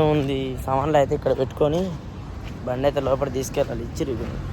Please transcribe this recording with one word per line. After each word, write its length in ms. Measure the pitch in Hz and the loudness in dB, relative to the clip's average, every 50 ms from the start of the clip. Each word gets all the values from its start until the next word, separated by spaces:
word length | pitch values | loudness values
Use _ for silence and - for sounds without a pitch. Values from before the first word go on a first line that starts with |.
| 156 151 151 | 6 6 4
ఉంది. 280 | 151 135 139 139 135 135 131 127 123 - | 4 2 2 0 -2 -2 -4 -4 -4 -2
సామాన్లు 340 | 131 135 135 139 156 151 147 | 0 0 2 2 4 4 4
అయితే 140 | 139 - 151 143 | 4 4 2 0
ఇక్కడ 140 | - 135 127 127 | 2 2 2 2
పెట్టుకొని 400 | 135 - - - 156 147 151 175 190 185 160 135 - - - - - - - - - - - - - 127 | 0 -2 0 2 2 2 2 2 0 -2 -4 -8 -10 -10 -12 -10 -10 -10 -10 -10 -10 -10 -10 -8 -6 -4
బండి 200 | 123 127 135 143 | -2 0 2 2
అయితే 120 | 139 143 135 131 | 2 2 2 2
లోపల 200 | 135 127 143 135 123 135 | 2 2 0 0 -2 -2
తీసుకెళ్ళాలి. 440 | 127 - - 143 135 135 123 117 120 120 | -4 -2 0 0 0 0 -2 -6 -6 -6
ఇచ్చిర్రు 240 | - - 156 139 120 110 | -4 -4 -2 -2 -2 -4
ఇవి. 120 | - - - - - - | -4 -6 -6 -6 -6 -6